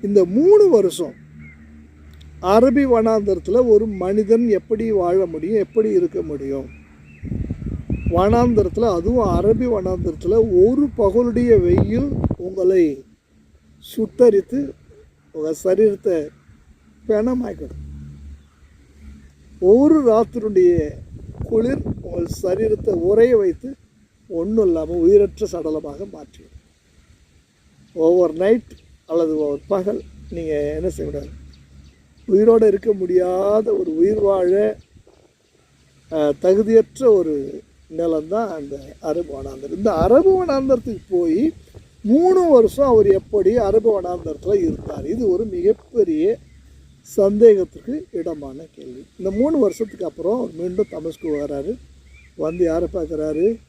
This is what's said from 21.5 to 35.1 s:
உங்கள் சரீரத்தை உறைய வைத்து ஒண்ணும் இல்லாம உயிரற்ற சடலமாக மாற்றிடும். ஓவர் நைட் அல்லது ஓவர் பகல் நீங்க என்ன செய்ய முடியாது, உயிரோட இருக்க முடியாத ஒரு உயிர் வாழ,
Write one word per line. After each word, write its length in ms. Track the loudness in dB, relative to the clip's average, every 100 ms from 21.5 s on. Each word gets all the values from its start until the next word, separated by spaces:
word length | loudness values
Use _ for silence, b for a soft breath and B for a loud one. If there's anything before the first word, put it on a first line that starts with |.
| -2 -2 -4 -6 -10
உங்கள் 260 | -8 -8 -8 -6
சரீரத்தை 500 | -4 -2 -2 -2 -2 -2
உறைய 360 | 0 4 4 4
வைத்து 380 | 2 -4 -12 -16 _ _ _ _ _
ஒண்ணும் 360 | -6 -2 0 2
இல்லாம 300 | 0 -2 0
உயிரற்ற 520 | 4 4 4 -2 -8
சடலமாக 580 | -6 -6 -6 -8 -14 -16
மாற்றிடும். 440 | -16 -20 -20 -20 -20 _ _ _ _ _ _ _ _ _ _ _ _ _
ஓவர் 400 | 0 2 4 2
நைட் 400 | 0 2 2 -2 -20 _ _ _
அல்லது 300 | -2 -2 -2
ஓவர் 220 | -4 -6 -4
பகல் 340 | -4 -4 -8 -12 -20 -14
நீங்க 440 | -10 -6 -4 -4
என்ன 160 | -6 -8
செய்ய 220 | -8 -10
முடியாது, 200 | -10 -14 -20 -20 -20 _ -20 -20 _ _ _ 0
உயிரோட 400 | 2 4 6 4
இருக்க 260 | 2 -2
முடியாத 800 | -2 0 0 0 -2 0 0 0
ஒரு 240 | -4 -4 0
உயிர் 220 | 0 2
வாழ, 580 | 0 0 0 2 0 -4 _ -20 _